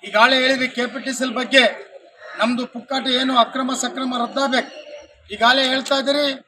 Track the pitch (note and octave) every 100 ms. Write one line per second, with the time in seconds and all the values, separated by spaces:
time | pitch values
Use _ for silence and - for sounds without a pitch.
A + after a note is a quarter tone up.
0 | - G#3+ A#3 C4 B3+ C4+ B3+ A#3+ A#3+ C4+
1 | A#3+ C4 C4 A3+ A#3+ C4 A#3 - - -
2 | - - - - A3 B3 B3 B3 G3+ C4+
3 | C4 B3 C4 C4 A#3 C4 B3+ C4 B3 C4
4 | C4 B3 A#3 - C#4 B3+ - - - -
5 | - _ - G3+ A3+ C4 C4 C4 B3+ C4+
6 | C4 C#4+ C#4+ C4+